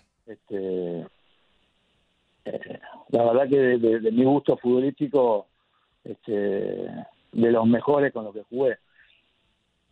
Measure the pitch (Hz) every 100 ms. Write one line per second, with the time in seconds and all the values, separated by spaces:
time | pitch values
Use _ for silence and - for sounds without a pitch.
0 | _ _ - 107 - 101 95 92 87 85
1 | - _ _ _ _ _ _ _ _ _
2 | _ _ _ _ - - - - - -
3 | - 117 117 120 139 139 127 123 113 113
4 | 110 117 131 143 - 127 123 123 139 135
5 | 143 143 120 104 - _ _ _ _ _
6 | - - - 104 101 98 98 95 92 87
7 | - _ _ - 117 117 113 117 135 143
8 | 139 120 107 104 - 123 135 110 _ _
9 | _ _ _ _ _ _ _ _ _